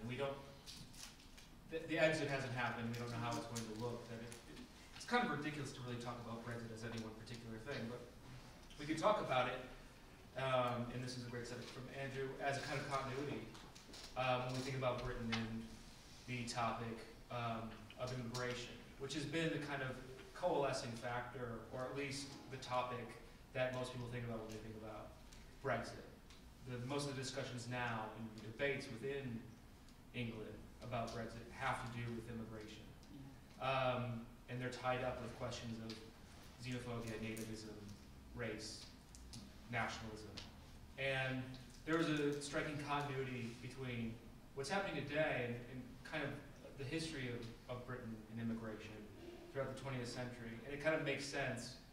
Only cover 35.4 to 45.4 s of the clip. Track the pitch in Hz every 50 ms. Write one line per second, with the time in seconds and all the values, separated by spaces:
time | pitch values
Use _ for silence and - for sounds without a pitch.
35.4 | - - - - 123 113 110 110 113 113 110 107 - - - - - - - -
36.4 | - - - - 120 127 127 120 123 123 117 113 - 113 110 107 110 113 110 113
37.4 | 107 110 110 - 107 107 107 104 101 98 101 - - - - - - - - 113
38.4 | 120 110 104 104 - - - - - - - - - - - - - - - -
39.4 | - - - - - - 120 113 117 113 - - 117 110 107 107 104 104 104 -
40.4 | - - - - - - - - - - - - 135 135 135 131 131 131 131 127
41.4 | 127 - - - - - - - - 156 165 165 156 151 151 147 143 143 143 139
42.4 | - - - 156 151 151 143 147 147 147 143 143 139 135 131 131 127 123 127 117
43.4 | 113 113 117 - - 123 - 135 131 123 120 113 113 113 113 - - - - -
44.4 | - - - 135 135 139 196 196 196 - 160 139 123 - 143 156 156 147 131 123